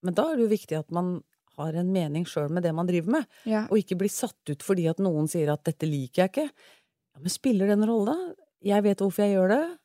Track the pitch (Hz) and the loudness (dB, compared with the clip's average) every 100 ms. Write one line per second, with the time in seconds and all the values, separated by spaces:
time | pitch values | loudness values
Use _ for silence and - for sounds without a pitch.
0 | 175 180 294 311 226 208 - 156 151 170 | -2 0 0 2 2 0 -2 -6 -4 -4
1 | 180 180 - _ _ - 151 160 180 190 | -2 -4 -10 _ _ -8 -6 -2 0 0
2 | 160 151 170 - 147 170 170 160 180 175 | 0 -2 -4 -4 -2 0 0 0 0 0
3 | 165 294 262 _ - 214 214 214 - 180 | 0 -2 -2 _ -4 -2 2 0 0 -2
4 | 190 - 226 - - 143 - 190 165 165 | -2 -4 -8 -8 -10 -10 -2 0 0 0
5 | 196 156 156 175 151 147 - 160 160 143 | 0 0 0 0 0 0 -2 -4 -2 -2
6 | 131 - 185 262 294 - - _ _ _ | -4 0 0 0 -4 -6 -20 _ _ _
7 | _ _ 160 - 269 214 196 208 214 226 | _ _ -8 -4 0 2 4 4 2 2
8 | 202 320 359 - _ _ 202 202 208 196 | 0 -2 -6 -12 _ _ 0 2 2 2
9 | 196 180 202 196 185 226 330 349 | 0 0 2 4 4 2 0 -8